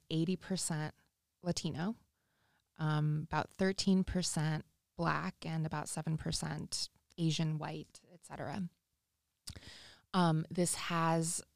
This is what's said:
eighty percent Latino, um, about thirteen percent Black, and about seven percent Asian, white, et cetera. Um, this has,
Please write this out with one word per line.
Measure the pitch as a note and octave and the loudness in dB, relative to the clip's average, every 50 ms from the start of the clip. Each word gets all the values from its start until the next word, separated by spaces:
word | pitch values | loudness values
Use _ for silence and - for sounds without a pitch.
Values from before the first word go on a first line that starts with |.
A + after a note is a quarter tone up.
| _ _ | _ _
eighty | E3 D#3+ E3 F3 F#3 | 0 2 2 2 0
percent | F3 - - F#3+ E3+ - - E3 D3+ D#3 - - _ _ _ _ _ _ _ _ _ - | -2 -2 -4 -2 -2 -2 -2 -2 -2 -2 -4 -8 _ _ _ _ _ _ _ _ _ -4
Latino, | F3 E3+ - - E3 - C#3 E3+ G#3 A#3+ - _ _ _ _ _ _ _ _ _ _ _ _ _ _ _ - | -2 -2 -2 -2 -4 -2 -2 -2 -2 -2 -4 _ _ _ _ _ _ _ _ _ _ _ _ _ _ _ -2
um, | D#3+ D#3 D3+ D3+ D3+ D3+ D3+ D3+ D3+ - | 0 0 2 2 2 2 2 0 -2 -2
about | D#3+ D#3 - - - - | -2 -2 -2 -2 0 0
thirteen | F#3+ F#3+ G3 - - G3 F#3+ F#3+ F#3 | 2 2 2 2 4 4 4 4 4
percent | - - F3+ F3 - - E3 D3+ D#3 D#3 D3+ - - _ _ _ _ _ - | 2 0 0 0 0 0 0 2 2 0 -2 -4 -8 _ _ _ _ _ -2
Black, | E3 D#3+ D3+ D3 D#3 F#3 - _ - | 0 0 2 0 -2 -4 -6 _ -8
and | D#3+ D#3+ D#3+ D#3 | -4 -2 -2 -2
about | D#3+ D#3 D3+ - - | -2 -2 -4 -4 -4
seven | - D#3+ D#3 E3 D#3+ D#3 | -6 -4 -2 -2 -2 -2
percent | - E3 - - E3 D#3 D3+ D3 C#3 - - - - - - _ _ _ _ - | -2 -2 -2 -2 -4 -4 -6 -6 -6 -6 -6 -6 -6 -6 -8 _ _ _ _ 0
Asian, | E3 D#3+ D3+ E3 E3 D#3 D#3 D3 | 2 2 2 2 0 0 0 -2
white, | D3+ D#3 D#3+ D#3 D3+ - - - - - F3+ | -4 -6 -8 -10 -12 -14 -18 -20 -20 -20 -20
et | E3+ - | -20 -16
cetera. | - D3 - C#3 C#3+ C3+ G#3 F3+ E3+ - _ _ _ _ _ _ _ _ _ _ _ _ _ _ - - - - - - - - - - - _ _ - | -14 -10 -8 -6 -6 -4 -4 -6 -6 -8 _ _ _ _ _ _ _ _ _ _ _ _ _ _ -16 -16 -16 -16 -18 -18 -18 -20 -20 -20 -20 _ _ 4
Um, | F#3 F3+ E3 D#3 D#3 D#3+ - | 4 6 6 6 4 2 0
this | E3 F#3 F3 - - | 0 0 2 2 0
has, | - - - E3+ E3 E3 E3 E3 E3 E3 E3 F3 - - - _ | -2 -2 -2 0 2 4 4 4 4 2 0 -2 -4 -6 -10 _